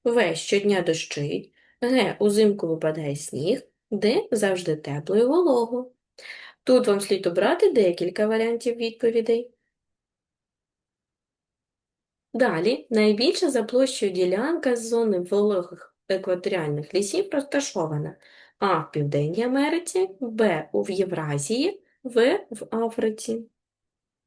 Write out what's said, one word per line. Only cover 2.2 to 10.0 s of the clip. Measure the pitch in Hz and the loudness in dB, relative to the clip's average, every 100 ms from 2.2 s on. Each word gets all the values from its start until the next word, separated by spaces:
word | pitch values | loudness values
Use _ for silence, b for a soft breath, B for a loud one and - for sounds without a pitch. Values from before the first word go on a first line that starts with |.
| 208 202 214 202 165 | 2 4 4 2 -2
випадає | 160 160 156 147 143 | -2 -2 -2 -4 -6
сніг, | - 131 160 269 - _ _ | -8 -4 -2 -2 -6 _ _
Д. | 202 208 320 453 | -2 0 0 0
Завжди | 226 202 185 180 151 | 0 0 0 -2 -4
тепло | 147 143 156 202 | -4 -8 -2 2
і | 247 | 4
волого. | 330 349 247 233 247 254 _ _ - B B B B | 4 4 2 0 -4 -8 _ _ -20 B B B B
Тут | - 254 208 | 2 4 4
вам | 196 | 0
слід | 202 190 185 | 0 0 0
обрати | 175 214 349 403 | 2 2 4 4
декілька | 262 185 175 175 180 214 | 4 2 2 -2 0 0
варіантів | 220 226 233 240 233 | 0 0 -2 -2 -2
відповідей. | 226 226 233 233 226 233 240 _ _ _ _ _ | -6 -2 0 2 2 0 -2 _ _ _ _ _